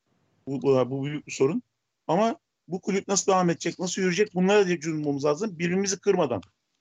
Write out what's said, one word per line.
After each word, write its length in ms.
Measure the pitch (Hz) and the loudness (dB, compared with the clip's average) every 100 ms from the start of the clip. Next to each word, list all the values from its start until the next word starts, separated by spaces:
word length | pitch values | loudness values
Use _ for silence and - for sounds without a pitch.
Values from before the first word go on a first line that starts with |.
| _ _ _ _ - | _ _ _ _ -10
Bu, 160 | 135 | -2
bu, 280 | 139 131 123 | 2 2 2
bu 140 | 135 | -2
büyük 220 | 139 147 - | -6 -8 -10
bir 60 | |
sorun. 300 | - 139 240 - _ _ _ - | 0 0 0 -6 _ _ _ -2
Ama 320 | 170 226 - _ _ - | 0 0 -2 _ _ -10
bu 120 | 180 | -8
kulüp 280 | - 196 - | -2 -2 0
nasıl 240 | 190 - | 0 2
devam 180 | 185 180 | 2 2
edecek, 280 | 160 170 - | 0 -4 -6
nasıl 240 | 180 202 | -6 -2
yürüyecek? 320 | 185 170 214 | 0 2 0
Bunlara 320 | 175 180 208 185 | 0 4 4 4
da 20 | |
düşünmemiz 560 | 175 156 156 147 143 | 0 -4 -4 -2 -2
lazım. 340 | 147 147 220 160 | 0 -2 -4 -4
Birbirimizi 400 | 170 180 196 196 | -2 -2 -2 -2
kırmadan. 440 | 202 190 147 107 - _ _ _ | 0 0 0 -2 -8 _ _ _